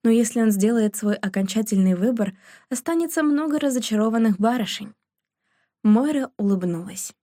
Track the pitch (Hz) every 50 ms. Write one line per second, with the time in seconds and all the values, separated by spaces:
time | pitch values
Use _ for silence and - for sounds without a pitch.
0 | - 226 226 233 233 226 - 240 226 220 208 196 196 220 240 233 214 208 208 -
1 | 214 208 202 - - 196 190 196 196 190 - 220 214 - 208 190 190 185 185 175
2 | 196 247 247 226 208 190 190 _ _ - - - _ _ 254 247 - - 339 330
3 | 339 330 - 330 302 302 294 285 311 311 294 294 294 277 254 254 220 - 214 208
4 | 214 226 220 226 226 220 202 185 208 226 247 247 208 - - - 208 208 - _
5 | _ _ _ _ _ _ _ _ _ _ _ _ _ _ _ _ - 214 208 226
6 | 269 302 302 277 262 254 _ - 208 202 196 185 180 175 170 165 175 202 190 190
7 | - - - _